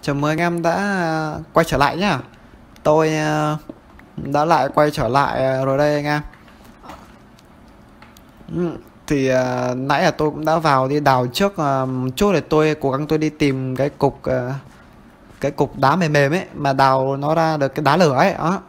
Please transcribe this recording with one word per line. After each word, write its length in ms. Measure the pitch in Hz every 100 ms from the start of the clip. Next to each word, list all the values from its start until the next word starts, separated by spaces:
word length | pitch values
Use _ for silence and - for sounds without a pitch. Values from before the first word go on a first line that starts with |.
Chào 140 | - 143
mừng 160 | 147
anh 60 | 156
em 240 | 175 170
đã, 120 | 170
à, 640 | 175 202 196 165 160 156 151 160
quay 120 | - 165
trở 120 | 135
lại 200 | 139 143
nhá. 220 | 202 139 - - - - - -
Tôi, 320 | 156 156 156 156
à, 420 | 156 151 151 151 - - - - - -
đã 280 | 139 143 156
lại 240 | 160 135 151
quay 160 | 151
trở 160 | 147 117
lại, 380 | 131 139 - 131
à, 200 | 131 135
rồi 120 | 135
đây 180 | 147 147
anh 100 | 147
em. 160 | 147 - - - - - - - - - - - - - - - - - - - - - - - 165
Ừ, 220 | 175 - - - -
thì, 200 | 143 131
à, 460 | 127 127 127 123 123
nãy 280 | 135 143
là 80 | 175
tôi 180 | - 151
cũng 160 | 143 156
đã 120 | 160
vào 300 | 160 135 131
đi 120 | 147
đào 280 | 143 131 123
trước, 300 | - 202 202
à, 280 | 147 135 131
một 240 | 127 127 127
chút 180 | 202
để 80 | 170
tôi 340 | - 156 156 151
cố 100 | 143
gắng 160 | 131 147
tôi 100 | 156
đi 120 | 156
tìm 460 | 151 147 131 131 127
cái 140 | 143
cục, 340 | - 139 -
à, 300 | 147 127 123 135 - - - - - - - -
cái 100 | 139
cục 260 | 143 139 -
đá 160 | 135 165
mềm 180 | 165
mềm 180 | 147 139
ấy, 120 | 175 -
mà 200 | - 143
đào 440 | 135 135 131 135 139
nó 180 | 147 160
ra 220 | 165 156
được 180 | 135 -
cái 80 |
đá 140 | 147 156
lửa 180 | 170 131
ấy, 180 | 190
đó. 280 | - 156 190